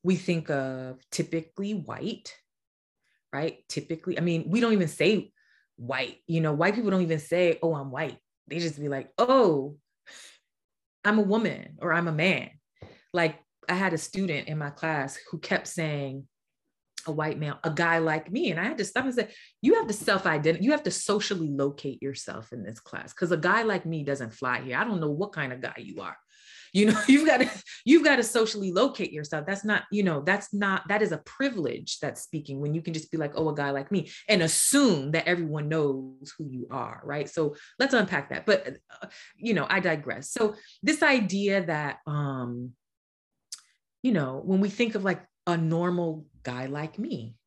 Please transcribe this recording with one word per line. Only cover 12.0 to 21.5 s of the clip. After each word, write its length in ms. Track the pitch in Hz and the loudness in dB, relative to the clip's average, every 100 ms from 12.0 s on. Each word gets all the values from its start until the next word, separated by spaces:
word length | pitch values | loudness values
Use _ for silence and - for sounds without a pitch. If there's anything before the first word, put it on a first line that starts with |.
| 170 | 0
a 40 | |
man." 380 | 156 180 143 - - _ _ - - _ | 2 2 0 -4 -18 _ _ -20 -20 _
Like, 260 | 180 160 - _ _ - | 0 0 -2 _ _ -4
I 60 | |
had 180 | 180 190 | 0 0
a 60 | 160 | -2
student 500 | - 196 190 143 - | -4 -4 -2 -2 -4
in 100 | 156 | -6
my 120 | 143 | -6
class 460 | 143 160 151 139 - - | -6 -2 -2 -4 -8 -12
who 80 | 170 | -12
kept 300 | - 190 - | -2 -2 -2
saying, 580 | - 160 147 139 135 139 _ _ _ _ _ _ - - | -4 -4 -2 -6 -8 -14 _ _ _ _ _ _ -12 -6
"A 60 | |
white 260 | 151 151 143 | -4 -4 -4
male, 220 | 147 143 | -6 -4
a 80 | 160 | -4
guy 280 | 151 170 165 | 0 2 4
like 320 | 160 156 160 | 2 0 -2
me." 180 | 220 311 | -2 -2
And 80 | 160 | -2
I 60 | |
had 140 | 208 285 | -2 -4
to 60 | |
stop 200 | - 240 | -4 -2
and 100 | 262 | -2
say, 180 | 240 214 - - _ | -2 -4 -10 -20 _
"You 140 | 247 453 | 4 4
have 100 | 262 | 2
to 80 | |
self-ident-, 680 | 208 - 196 180 151 151 170 | -2 0 0 2 2 2 2
you 100 | 214 | 2
have 100 | 302 | 2
to 60 | 190 | 0
socially 600 | - - 208 - 190 156 | -4 0 0 0 -2 -2